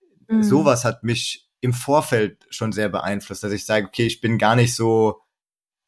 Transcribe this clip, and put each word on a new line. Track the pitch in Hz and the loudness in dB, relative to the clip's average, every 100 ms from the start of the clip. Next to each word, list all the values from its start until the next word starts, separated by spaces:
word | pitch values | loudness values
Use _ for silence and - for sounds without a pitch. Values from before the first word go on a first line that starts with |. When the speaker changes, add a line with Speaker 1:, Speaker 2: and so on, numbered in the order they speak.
| _ _ - | _ _ -2
Speaker 1:
Mhm. | 220 | 0
Speaker 2:
sowas | 208 143 147 120 117 | 4 4 4 2 0
hat | - | -4
mich | 113 117 - - _ _ | -4 -4 -4 -10 _ _
im | 123 | -4
Vorfeld | 123 - 147 151 117 104 - _ | -2 0 0 2 0 0 -4 _
schon | - 113 | -8 -6
sehr | 101 104 | -2 -2
beeinflusst, | 95 95 101 - 95 | -2 -4 -6 -8 -10
dass | 104 | -6
ich | 101 - | -6 -2
sage, | 107 98 | -2 -2
„Okay, | - 117 | -2 -2
ich | - | -2
bin | 113 113 | -2 2
gar | 107 120 | 2 4
nicht | 120 - | 2 2
so | 113 113 110 - _ _ _ _ _ _ | 0 2 2 0 _ _ _ _ _ _